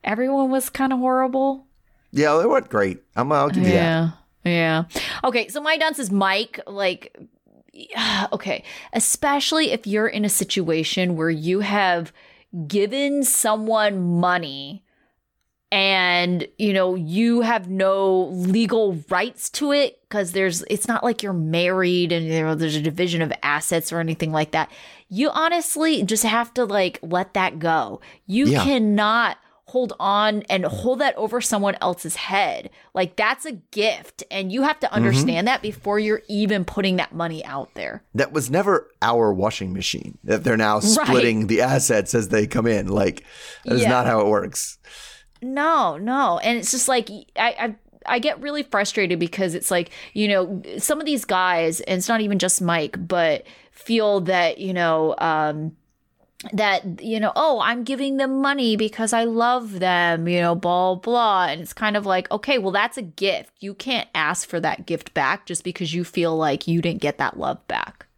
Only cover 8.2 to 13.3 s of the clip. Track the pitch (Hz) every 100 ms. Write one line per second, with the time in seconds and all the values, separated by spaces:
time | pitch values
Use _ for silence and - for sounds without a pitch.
8.2 | 190 202 196 127 - - - 226 - -
9.2 | 294 285 277 320 311 220 208 208 220 214
10.2 | 208 - 190 - 170 160 156 - 180 165
11.2 | 160 160 160 185 196 202 190 175 165 _
12.2 | - _ _ 175 151 202 202 262 285 285
13.2 | 262